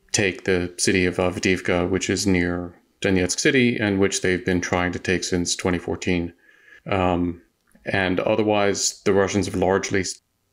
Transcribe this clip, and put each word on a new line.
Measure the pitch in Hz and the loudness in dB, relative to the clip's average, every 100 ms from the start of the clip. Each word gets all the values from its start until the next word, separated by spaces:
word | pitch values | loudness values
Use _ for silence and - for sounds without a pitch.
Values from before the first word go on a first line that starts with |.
| _ | _
take | - 101 87 - | 0 0 -2 -2
the | 92 87 - | 0 -2 -4
city | - 95 90 | 0 2 2
of | 85 | 2
Avdiivka, | 90 95 98 90 - 90 90 | 0 0 0 0 0 0 0
which | 92 - | -2 -2
is | 92 98 | -2 2
near | 92 87 87 87 - _ _ | 2 0 -2 -6 -14 _ _
Donetsk | 101 95 90 - | 0 2 0 0
City, | 160 135 120 120 | 2 4 2 2
and | 104 98 | 0 2
which | 98 95 | 2 0
they've | 95 90 | -2 -2
been | - 90 | 0 0
trying | 85 92 90 | 0 0 0
to | 87 | -2
take | - 90 | -2 -2
since | - 90 87 | 0 -2 -2
twenty | - 95 87 | -2 -2 -2
fourteen. | - 98 - 90 87 - _ _ - - - | -4 -6 -2 -2 -2 -10 _ _ -20 -18 -4
Um, | 95 90 87 87 85 _ _ _ _ | 0 2 2 -2 -4 _ _ _ _
and | - 101 92 90 | -6 -2 0 0
otherwise, | - 110 107 104 101 95 - - | 0 0 2 2 2 0 -4 -4
the | - | 0
Russians | 98 98 101 92 | 2 2 0 -2
have | |
largely | 92 90 95 - 101 | 0 2 2 0 -4
s-, | 90 - _ _ _ | -4 -8 _ _ _